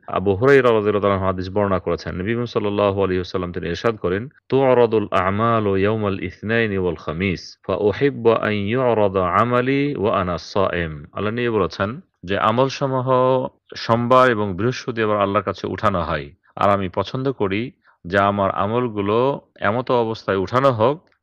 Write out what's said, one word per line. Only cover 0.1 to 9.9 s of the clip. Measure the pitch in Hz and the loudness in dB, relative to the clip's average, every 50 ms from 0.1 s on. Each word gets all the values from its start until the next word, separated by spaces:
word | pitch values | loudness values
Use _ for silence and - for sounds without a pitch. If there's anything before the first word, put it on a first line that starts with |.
| - 92 92 101 98 | -4 -2 0 0 0
হুরায়রা | 92 117 135 143 135 123 | 2 4 6 6 6 6
রাদিয়াল্লাহু | 123 113 110 104 104 104 104 | 6 4 2 2 2 0 2
তাআলা | 95 101 101 | 2 2 2
আনহু | 95 95 | 2 0
হাদিস | 95 92 92 90 92 | 0 -2 -2 -6 -4
বর্ণনা | 92 104 104 98 95 90 | -2 0 0 0 0 -2
করেছেন, | - 85 85 80 - 85 82 | -2 -2 -4 -4 -4 -6 -6
নবী | 87 92 104 117 117 120 | -6 -4 -4 -4 -4 -6
সাল্লাল্লাহু | 117 - 117 104 104 101 101 104 101 98 101 98 | -4 -4 -2 -2 -2 0 2 2 2 2 2 0
আলাইহি | 92 92 92 | 0 0 -2
ওয়াসাল্লাম | 90 - - 95 92 87 87 | -4 -4 -6 -6 -6 -6 -6
তিনি | 92 82 85 | -6 -6 -6
ইরশাদ | 85 - - 120 113 | -4 -2 -2 -2 -2
করেন, | 104 - 87 90 101 117 147 - _ _ - | -2 -2 -2 -2 -4 -4 -8 -14 _ _ -2
"তু'রাদুল | - 135 135 131 127 123 120 110 110 110 104 - | 0 2 4 4 4 4 4 4 4 0 0 0
আমালু | - 95 90 95 98 104 113 117 117 113 107 101 98 | 0 0 2 2 0 2 2 2 2 2 2 0 0
ইয়াওমাল | 95 95 104 110 110 107 101 95 - | 2 2 0 0 0 -2 -2 -2 -4
ইসনাইনি | - 87 - - - 104 113 117 117 110 98 95 | -6 -8 -10 -8 -6 -2 -2 0 0 0 -2 -2
ওয়াল | 92 90 80 | -2 -2 -4
খামিস, | 76 - - 76 82 95 101 87 78 - - - _ _ | -4 -6 -8 -6 -2 -2 -2 -2 -4 -8 -14 -20 _ _
ফা | - 95 | -4 -2
উহিব্বু | - - 104 98 - 139 143 131 120 113 117 | 0 0 0 2 2 0 0 0 0 2 2
আন | 110 - - 107 107 | 2 2 0 -2 -2
ইউ'রাদা | 104 101 98 113 131 131 123 117 110 107 101 95 98 92 87 | -2 -2 -2 -2 0 0 0 2 2 2 0 0 0 0 0
আমালি | 87 98 113 120 123 123 123 131 135 139 143 147 | 2 0 2 2 2 0 0 0 0 0 0 -2